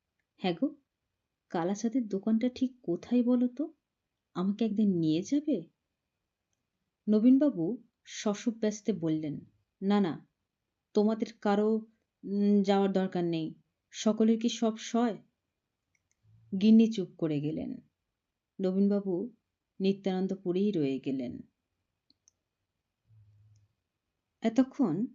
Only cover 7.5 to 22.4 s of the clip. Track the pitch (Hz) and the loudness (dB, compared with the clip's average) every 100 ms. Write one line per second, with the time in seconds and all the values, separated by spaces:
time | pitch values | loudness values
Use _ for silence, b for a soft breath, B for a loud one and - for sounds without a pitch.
7.5 | 190 165 240 - _ - - 214 202 247 | 0 -4 -4 -10 _ -18 -6 -4 -2 -4
8.5 | 220 214 208 - 180 160 156 156 147 - | -2 -4 -4 -4 -4 -2 -2 -4 -10 -14
9.5 | _ _ - 196 202 185 - - _ _ | _ _ -6 0 2 2 -2 -12 _ _
10.5 | _ _ _ _ 214 208 220 233 - 214 | _ _ _ _ 0 2 0 -6 -4 0
11.5 | 202 214 220 220 _ _ _ - 202 202 | 2 2 0 -4 _ _ _ -6 0 2
12.5 | 208 196 196 196 190 190 180 175 165 160 | 4 4 2 2 0 0 -2 -2 -2 -4
13.5 | - _ _ _ - 220 214 220 226 233 | -10 _ _ _ -4 -2 2 2 2 0
14.5 | - 220 220 - 233 240 185 _ _ _ | -2 -2 -4 -4 -2 -2 -4 _ _ _
15.5 | _ _ _ _ _ _ _ _ _ - | _ _ _ _ _ _ _ _ _ -10
16.5 | 190 214 220 226 220 175 - 160 147 147 | 0 6 6 6 0 -6 -4 -2 -2 -2
17.5 | - - - - _ _ _ _ _ _ | -6 -8 -12 -16 _ _ _ _ _ _
18.5 | - 190 190 202 202 196 175 240 - _ | -4 -2 2 2 2 -2 -4 -6 -12 _
19.5 | _ _ - 190 196 196 185 190 190 180 | _ _ -4 -2 0 -2 -2 -2 -4 -4
20.5 | 180 208 185 139 135 143 131 123 - - | 0 0 0 0 -2 -4 -6 -6 -10 -16
21.5 | _ _ _ _ _ _ _ _ _ | _ _ _ _ _ _ _ _ _